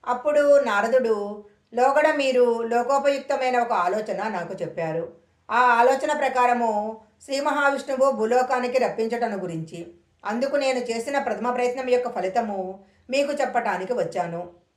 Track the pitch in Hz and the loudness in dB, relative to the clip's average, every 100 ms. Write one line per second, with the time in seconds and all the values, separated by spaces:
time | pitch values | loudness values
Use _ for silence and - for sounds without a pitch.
0 | - 247 302 294 285 285 247 202 226 254 | -4 -2 2 4 6 6 4 0 2 2
1 | 226 208 202 208 - _ _ 226 254 285 | 2 -2 -2 -10 -16 _ _ 2 4 4
2 | 311 294 269 247 240 233 226 233 240 277 | 4 2 0 4 2 2 0 0 2 2
3 | 285 277 - 277 254 247 233 208 180 208 | 2 0 -2 -2 0 0 0 0 0 -2
4 | 214 185 214 196 170 185 165 - 160 165 | -4 -4 -4 -6 -8 -8 -8 -6 -4 -4
5 | 165 - _ _ _ 220 247 233 247 269 | -6 -12 _ _ _ 2 4 6 6 4
6 | 311 294 269 254 247 240 233 208 214 220 | 0 0 0 2 2 2 0 0 -4 -8
7 | _ _ - 277 294 285 277 277 - 262 | _ _ -6 -2 0 2 2 0 -4 2
8 | 269 226 220 247 254 254 247 254 214 - | 2 2 2 2 2 0 0 0 0 -2
9 | 226 233 233 196 175 165 160 170 170 - | -4 -2 -4 -4 -6 -8 -10 -12 -16 -18
10 | _ _ 202 226 269 285 269 254 233 226 | _ _ -8 -4 0 0 0 -2 -2 -6
11 | 233 277 254 208 240 247 247 262 254 247 | -2 -4 -2 -4 -4 -2 -2 -2 0 0
12 | 240 208 180 240 220 196 185 190 - _ | 0 -4 -2 -2 -2 -6 -8 -10 -18 _
13 | _ 269 285 - 262 240 226 180 185 165 | _ -2 0 -2 -2 -2 -2 -4 -4 -4
14 | 165 185 175 170 175 - _ | -2 -4 -6 -6 -12 -16 _